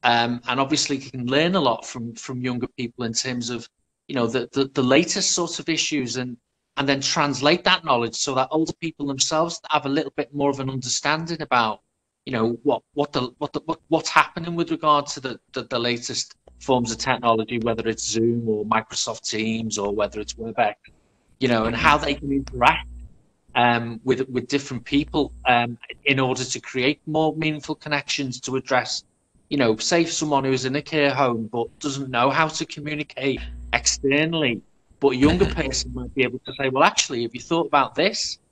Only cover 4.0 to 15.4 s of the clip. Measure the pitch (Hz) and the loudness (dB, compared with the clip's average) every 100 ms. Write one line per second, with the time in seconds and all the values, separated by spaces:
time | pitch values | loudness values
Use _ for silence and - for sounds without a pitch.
4 | _ 135 117 123 117 139 135 - 123 135 | _ 0 0 0 -2 -2 0 2 6 6
5 | 170 208 185 - 170 - 165 156 - 147 | 4 -2 0 0 -2 -4 -4 -2 0 -2
6 | 123 123 127 120 _ _ _ - 139 139 | -2 -4 -6 -10 _ _ _ -4 0 0
7 | 139 175 143 117 143 175 202 180 165 123 | 0 0 0 2 4 4 4 2 2 2
8 | 117 - - 131 131 160 160 - 165 - | 2 -2 -2 0 0 0 0 -2 -8 -6
9 | 143 135 - 156 170 170 - 151 139 143 | -6 -2 0 2 0 -4 -2 0 2 0
10 | 143 - 143 143 143 135 131 135 127 - | 0 -4 -6 0 0 2 -4 -4 -4 -2
11 | 143 156 165 165 151 123 113 104 _ _ | 0 0 -2 -6 2 2 2 -2 _ _
12 | _ _ - 123 113 117 143 117 _ 147 | _ _ -6 0 0 2 0 0 _ -4
13 | 147 139 123 _ 147 151 160 165 _ 156 | -2 0 -4 _ -6 -6 -6 -8 _ 0
14 | - 160 143 - 170 170 165 165 156 147 | 4 2 2 -2 -6 -4 -2 0 2 2
15 | 143 - 131 117 | 2 -8 -8 -10